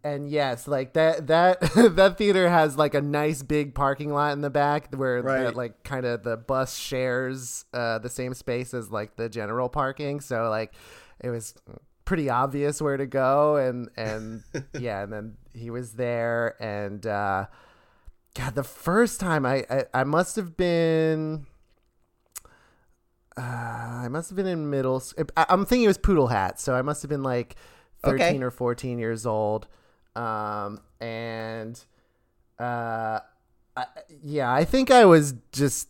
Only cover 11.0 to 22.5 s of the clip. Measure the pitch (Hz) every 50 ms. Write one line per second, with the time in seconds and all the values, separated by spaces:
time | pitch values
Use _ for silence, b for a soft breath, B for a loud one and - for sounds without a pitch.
11 | B B B B - 123 117 117 107 - - - _ - - - _ _ _ _
12 | _ - 190 165 147 135 120 123 135 139 135 143 143 143 143 - 156 147 139 135
13 | 139 131 - 135 131 131 135 147 147 151 151 147 131 127 120 123 120 - _ -
14 | 110 110 110 110 110 110 113 110 - - - 151 139 - - 147 123 120 104 98
15 | 101 101 110 107 107 110 104 - - - - 113 117 117 117 123 123 110 110 117
16 | 123 120 120 117 117 117 117 117 117 113 - _ 110 110 104 104 104 98 101 101
17 | 87 113 104 101 104 98 98 95 104 - b b b b b b b b b b
18 | b b _ _ _ _ _ - 127 135 110 139 127 - - - - 165 175 220
19 | 240 226 - - 190 180 160 151 135 127 135 135 - - 123 135 127 - - 127
20 | 131 139 151 165 180 - - 220 190 175 160 - 180 175 170 165 165 165 160 160
21 | 160 160 160 156 156 156 156 156 143 - _ _ _ _ _ _ _ _ _ _
22 | _ _ _ _ _ _ _ - b b